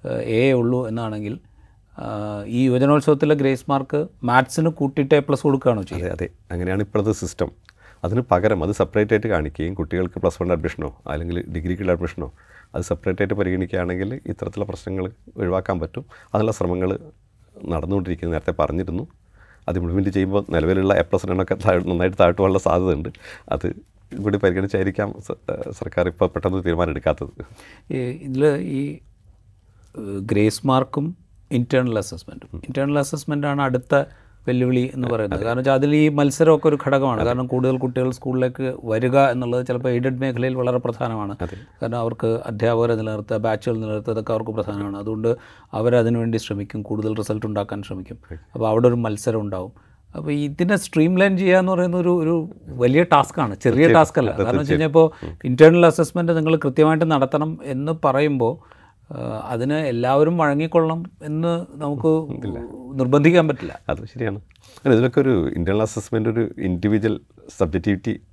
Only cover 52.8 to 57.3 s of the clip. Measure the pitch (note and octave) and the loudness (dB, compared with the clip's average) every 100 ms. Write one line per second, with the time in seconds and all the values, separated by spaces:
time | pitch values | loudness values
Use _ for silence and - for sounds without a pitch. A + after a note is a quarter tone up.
52.8 | B2 C#3 E3+ D3 C3+ - B2 G2 B2+ A#2 | 4 4 6 6 4 0 -4 0 2 4
53.8 | D3+ A#2+ D3+ - A#2 - G2+ - C#3+ D3+ | 6 8 6 2 0 0 0 0 0 0
54.8 | D#3 D#3 D#3+ - D#2+ - B2+ B2+ D#3 E3+ | 4 6 4 2 -14 -8 -4 8 8 10
55.8 | E3+ D#3 D#3+ F3 E3+ E3 D#3 D#3+ C#3+ B2+ | 6 4 -2 0 0 0 2 2 0 4
56.8 | D#3 D#3+ E3 D3 C3 | 4 4 2 2 2